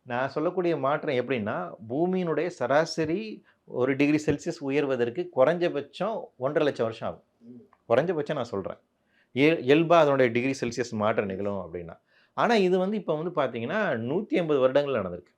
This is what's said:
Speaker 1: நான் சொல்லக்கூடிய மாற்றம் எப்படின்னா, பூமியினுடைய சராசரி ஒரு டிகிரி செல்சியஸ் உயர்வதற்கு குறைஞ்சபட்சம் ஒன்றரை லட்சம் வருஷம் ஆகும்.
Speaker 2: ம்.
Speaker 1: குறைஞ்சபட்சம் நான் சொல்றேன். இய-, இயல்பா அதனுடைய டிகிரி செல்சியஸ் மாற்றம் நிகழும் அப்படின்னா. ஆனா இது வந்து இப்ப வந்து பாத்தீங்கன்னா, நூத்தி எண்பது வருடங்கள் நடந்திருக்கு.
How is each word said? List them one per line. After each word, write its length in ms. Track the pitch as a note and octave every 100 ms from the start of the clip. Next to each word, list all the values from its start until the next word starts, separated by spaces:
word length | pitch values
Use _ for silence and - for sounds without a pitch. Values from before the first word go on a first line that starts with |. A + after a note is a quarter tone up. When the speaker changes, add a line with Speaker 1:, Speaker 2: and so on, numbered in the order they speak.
Speaker 1:
நான் 280 | - A#2+ C3+
சொல்லக்கூடிய 480 | D3+ D#3+ F3+ F3 D#3
மாற்றம் 380 | C3+ D3 D#3 B2+
எப்படின்னா, 540 | A#2+ B2 G#2 D3 F3+ - A2
பூமியினுடைய 580 | C3+ F3 F#3 F3 D3 E3+
சராசரி 960 | - B2 C#3+ D#3+ - D#3 F3+ A3 G#3 _ _ _
ஒரு 300 | B2+ C3 C3+
டிகிரி 280 | C#3+ D3+ D3+
செல்சியஸ் 340 | C#3+ F3 D#3+
உயர்வதற்கு 720 | C#3 C#3 C#3+ B2+ A#2+ A#2 F3 B2+
குறைஞ்சபட்சம் 880 | C3 F3 F3 C#3+ C#3 - F#3+ G#3 - _
ஒன்றரை 300 | B2+ D#3 D3
லட்சம் 180 | - A2+
வருஷம் 240 | - G#2+
ஆகும். 120 | E2+ _ _
Speaker 2:
ம். 540 | - B2 - _ -
Speaker 1:
குறைஞ்சபட்சம் 420 | C3+ E3+ E3 C#3+
நான் 100 | D3+
சொல்றேன். 340 | A2+ G2 E2+ - _ _ _ _ _
இய-, 260 | B2 D3 E3
இயல்பா 340 | B2+ D3+ E3
அதனுடைய 380 | E3+ D3 C#3 B2+
டிகிரி 220 | A#2 C3 C3+
செல்சியஸ் 300 | A#2+ A2+ A#2
மாற்றம் 340 | A2 G#2 A2+ G2+
நிகழும் 440 | F#2+ G2+ G2 F2+
அப்படின்னா. 280 | F2 E2 - _ _ _
ஆனா 220 | - F3 A3+
இது 220 | F#3 F#3
வந்து 200 | F#3 G#3+
இப்ப 200 | - D3+
வந்து 240 | F3 D#3+
பாத்தீங்கன்னா, 380 | C3 A#2+ A#2 G3+ G3 A#2+ A#2
நூத்தி 180 | E3 G#3+
எண்பது 300 | D4 E3 C#3+
வருடங்கள் 420 | B2+ C#3 C#3+ B2
நடந்திருக்கு. 320 | F#2 F2+ -